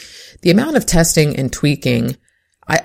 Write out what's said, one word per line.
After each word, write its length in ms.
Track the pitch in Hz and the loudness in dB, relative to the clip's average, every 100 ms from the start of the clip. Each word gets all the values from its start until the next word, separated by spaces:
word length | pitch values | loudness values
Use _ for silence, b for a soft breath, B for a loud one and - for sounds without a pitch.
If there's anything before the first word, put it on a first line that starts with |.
| B B B B | B B B B
The 100 | - | 0
amount 260 | 190 294 277 | 2 2 -2
of 80 | - | 0
testing 520 | 165 165 - 147 - | 0 2 2 0 0
and 140 | 131 | -6
tweaking, 640 | - 147 139 131 120 117 135 _ _ _ _ - | -2 -2 -2 -2 -2 -2 -6 _ _ _ _ -4
I, 140 | - | -2